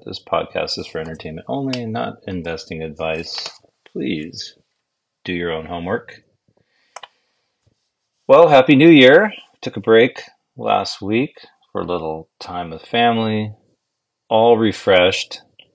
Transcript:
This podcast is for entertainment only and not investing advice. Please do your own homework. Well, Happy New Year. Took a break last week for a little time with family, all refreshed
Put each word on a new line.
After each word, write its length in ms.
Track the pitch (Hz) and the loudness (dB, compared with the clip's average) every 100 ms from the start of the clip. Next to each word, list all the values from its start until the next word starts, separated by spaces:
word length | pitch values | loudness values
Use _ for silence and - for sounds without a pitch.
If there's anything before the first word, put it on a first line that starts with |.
| - | -16
This 180 | - | -18
podcast 560 | - 82 82 - 78 - | -6 -6 -6 -8 -8 -10
is 80 | - | -12
for 120 | 82 | -12
entertainment 460 | 80 80 82 80 - | -12 -14 -14 -14 -10
only 340 | 139 135 123 | -8 -8 -8
and 80 | 113 | -8
not 280 | 117 120 110 - | -8 -10 -12 -12
investing 560 | 90 82 80 - 80 | -10 -10 -12 -12 -12
advice. 680 | 80 76 80 80 80 - - - _ _ _ | -12 -10 -8 -8 -10 -14 -14 -18 _ _ _
Please 640 | 185 131 82 82 117 - _ _ _ _ _ _ _ - | -10 -8 -8 -10 -16 -18 _ _ _ _ _ _ _ -12
do 80 | |
your 180 | 87 87 | -8 -8
own 140 | 80 80 | -10 -10
homework. 560 | 85 87 107 - - _ _ _ _ _ _ _ - - _ _ _ _ _ _ _ _ _ _ _ - | -12 -8 -8 -10 -20 _ _ _ _ _ _ _ -20 -20 _ _ _ _ _ _ _ _ _ _ _ 4
Well, 180 | - 170 | 6 8
Happy 300 | 139 127 139 | 6 6 6
New 140 | 165 | 8
Year. 420 | 151 127 160 214 - - _ | 8 8 8 4 -4 -20 _
Took 160 | 127 107 | -12 -6
a 60 | |
break 400 | 104 113 127 - - _ _ - | 2 4 4 -2 -18 _ _ -10
last 460 | 110 101 101 - | -4 -2 -4 -10
week 340 | 101 110 143 - - _ _ | -6 -4 -4 -10 -20 _ _
for 80 | 95 | -10
a 40 | 87 | -6
little 440 | 87 80 80 80 - | -6 -8 -12 -16 -20
time 300 | - 90 85 | -14 -12 -12
with 140 | 80 | -14
family, 680 | - 117 120 113 110 107 107 107 _ _ _ _ _ _ _ | -6 -2 0 0 -2 -4 -6 -12 _ _ _ _ _ _ _
all 280 | 110 117 110 | 0 4 2
refreshed 840 | 110 - - 92 90 - - - _ _ _ | 0 -2 2 2 2 -2 -10 -18 _ _ _